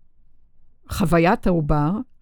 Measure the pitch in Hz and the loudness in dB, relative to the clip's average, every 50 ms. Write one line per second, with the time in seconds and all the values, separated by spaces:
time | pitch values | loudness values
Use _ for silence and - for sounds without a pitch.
0 | - - _ - - - - - - _ _ - - - - _ _ - - - | -20 -20 _ -20 -20 -20 -20 -20 -20 _ _ -20 -20 -20 -20 _ _ -12 -6 -4
1 | 196 151 170 170 165 175 226 - - 202 175 165 151 147 156 147 147 156 196 226 | 0 2 2 2 4 2 0 0 0 -2 0 0 0 0 0 0 0 0 -2 -4
2 | 262 - - _ | -8 -12 -18 _